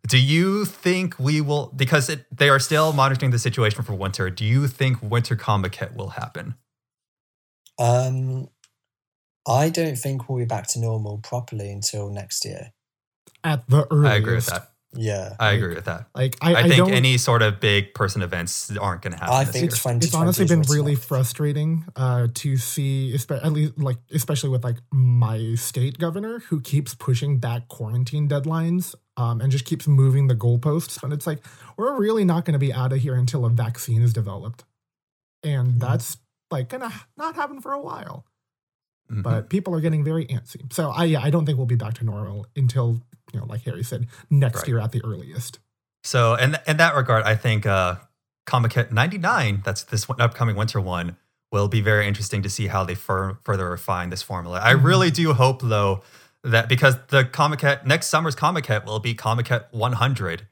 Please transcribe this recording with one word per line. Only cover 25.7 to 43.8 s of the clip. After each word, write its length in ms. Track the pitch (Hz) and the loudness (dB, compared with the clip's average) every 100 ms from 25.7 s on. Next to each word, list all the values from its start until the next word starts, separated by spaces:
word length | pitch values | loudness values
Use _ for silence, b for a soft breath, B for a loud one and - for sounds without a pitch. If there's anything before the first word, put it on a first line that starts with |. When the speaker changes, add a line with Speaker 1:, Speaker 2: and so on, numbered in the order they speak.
| 127 131 131 | -2 -2 -2
Speaker 3:
governor, 420 | 170 175 214 233 - | -4 -2 -8 -10 -6
who 100 | 151 | -6
keeps 340 | 123 139 139 | -2 -2 -2
pushing 440 | - - 123 143 135 | -8 -2 0 0 0
back 300 | 120 120 120 | 0 -4 -8
quarantine 600 | - 110 123 127 151 147 | -10 -4 -2 -2 0 0
deadlines, 680 | 143 143 165 165 180 175 - _ - | 0 -2 -2 0 -2 -4 -12 _ -4
um, 240 | 117 117 | -2 0
and 100 | 135 | 0
just 140 | 135 | 0
keeps 240 | - 160 - | -2 -2 2
moving 380 | 135 135 131 139 | 4 6 4 2
the 80 | 117 | 2
goalposts. 680 | 120 120 151 160 - - | 2 2 2 -2 -4 -10
And 100 | 131 | -6
it's 140 | 147 165 | -6 -6
like, 160 | 151 B B B - | -8 B B B -4
we're 200 | 233 277 | -2 0
really 260 | 208 226 | 0 2
not 200 | 185 170 | 2 2
gonna 140 | 170 143 | 2 0
be 120 | 135 | 0
out 200 | 117 127 | 0 0
of 60 | 135 | 0
here 140 | 135 | 0
until 300 | 127 123 147 120 | 0 0 0 2
a 40 | |
vaccine 520 | 120 113 117 - 113 | 2 0 -4 -2 2
is 100 | 120 | 4
developed. 520 | 113 98 98 101 - _ _ _ _ _ _ _ _ | 2 -4 -6 -10 -14 _ _ _ _ _ _ _ _
And 260 | 156 139 127 | -4 0 2
Speaker 2:
Mm-hmm. 100 | 120 | 2
Speaker 3:
that's, 400 | 123 120 - - _ _ _ | 2 0 -2 -14 _ _ _
like, 180 | 139 123 | -6 -6
gonna 180 | 262 240 | -8 -10
h-, 120 | 208 - - | -12 -20 -8
not 180 | 320 | -8
happen 260 | - 285 277 | -6 -8 -8
for 100 | 277 | -8
a 80 | 277 | -8
while. 460 | 277 - - - - _ _ _ _ _ _ _ _ | -8 -12 -12 -16 -18 _ _ _ _ _ _ _ _
Speaker 1:
Mm-hmm. 120 | 110 | -6
Speaker 3:
But 260 | 117 113 107 | -2 -2 0
people 260 | 196 190 | -4 -2
are 60 | 170 | -2
getting 240 | 160 156 | 0 0
very 220 | 147 160 143 | 0 -2 -2
antsy. 440 | 127 - - 127 | -6 -8 -16 -8
So 180 | - 151 | -4 -4
I, 140 | - 170 | 0 2
yeah, 160 | 151 | 2
I 80 | 139 | 2
don't 140 | 170 156 | 2 2
think 100 | 135 | 0
we'll 80 | 123 | 0
be 80 | 120 | 0
back 180 | 110 | -2
to 100 | 117 | -4
normal 420 | 113 101 98 104 110 - | -4 -4 -8 -10 -10 0
until, 460 | 127 131 117 117 - _ - | 0 2 0 -2 -6 _ -12
you 80 | 107 | -10
know, 60 | 113 | -8
like 160 | 113 | -8
Harry 180 | - 87 | -8 -8